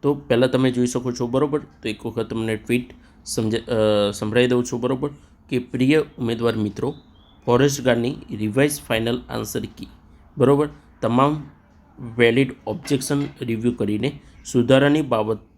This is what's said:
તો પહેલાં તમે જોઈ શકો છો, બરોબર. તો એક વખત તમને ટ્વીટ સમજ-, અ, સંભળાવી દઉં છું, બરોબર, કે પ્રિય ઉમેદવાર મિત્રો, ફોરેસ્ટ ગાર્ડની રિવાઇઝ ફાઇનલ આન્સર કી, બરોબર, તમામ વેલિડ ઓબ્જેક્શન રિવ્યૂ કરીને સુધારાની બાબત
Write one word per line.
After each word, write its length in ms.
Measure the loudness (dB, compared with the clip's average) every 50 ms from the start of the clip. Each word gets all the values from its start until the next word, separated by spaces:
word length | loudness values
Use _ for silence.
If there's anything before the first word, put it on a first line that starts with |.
તો 120 | 0 -2 -2
પહેલાં 380 | -2 0 0 2 2 2 2
તમે 200 | 2 2 2 2
જોઈ 160 | 2 2 0 0
શકો 240 | 0 -4 -4 -4
છો, 160 | -4 -4 -4 -2
બરોબર. 320 | 0 0 0 0 -2 -6
તો 300 | -6 -8 -20 -10 -8 -8
એક 160 | -8 -6 -8
વખત 240 | -8 -6 -6 -6 -4
તમને 260 | -6 -6 -4 -4 -4
ટ્વીટ 380 | -6 -2 -2 -2 -2 -2 -6 -18 -20 -20 -20 _ -20 -14
સમજ-, 400 | -8 -4 -2 -2 -2 -2 -4 -4 -2
અ, 420 | 0 2 2 2 4 2 2 0
સંભળાવી 360 | -2 -4 -6 0 2 4 4 4
દઉં 180 | 4 0 0
છું, 160 | -2 -4 -4
બરોબર, 280 | -2 -2 -2 -2 -4 -8 -8 -12 -20 _ _ _ _ -4
કે 100 | -4 -4
પ્રિય 460 | -4 -4 -2 0 2 4 4 2 2 -2 -6 -6
ઉમેદવાર 380 | -4 -4 -2 0 0 0 0
મિત્રો, 400 | 0 -2 -4 -4 -4 -6 -6 -6 -8 -18 _ -20 _ _ _ _ _ _
ફોરેસ્ટ 360 | 2 4 4 4 4 2 0
ગાર્ડની 340 | 0 2 2 2 0 -2 -4 -6 -12 -12
રિવાઇઝ 500 | -8 -6 -4 -2 2 2 2 2 0 -4
ફાઇનલ 400 | -4 -2 -2 0 0 0 -2 -4 -6 -8
આન્સર 300 | -8 -8 -8 -6 -6 -6
કી, 280 | -6 -8 -10 -14 -18 -18 -18 -20 _ -20 -20 -20 -20 -20 -2 2
બરોબર, 320 | 4 4 4 4 2 -2 -4 -14 _ -20 -14 _
તમામ 420 | -4 0 2 4 2 2 0 -2 -8 -14 -20 _ _ _ _ _ _ _ _ -18 -16 -14 0 4
વેલિડ 380 | 4 4 6 4 2 0 -2 -10 -8 -8
ઓબ્જેક્શન 540 | -8 -8 -4 -2 -2 -2 0 -2 -2 -2 -2 -4 -8 -10
રિવ્યૂ 320 | -6 -6 -4 -2 0 -2 -2
કરીને 460 | 0 -2 -2 -2 -2 -2 -4 -6 -6 -20 -20 -20 -20 -18 -2
સુધારાની 500 | 0 0 4 6 6 6 6 4 4 2
બાબત 380 | 0 0 -2 -2 0 -2 -4 -6 -8 _ _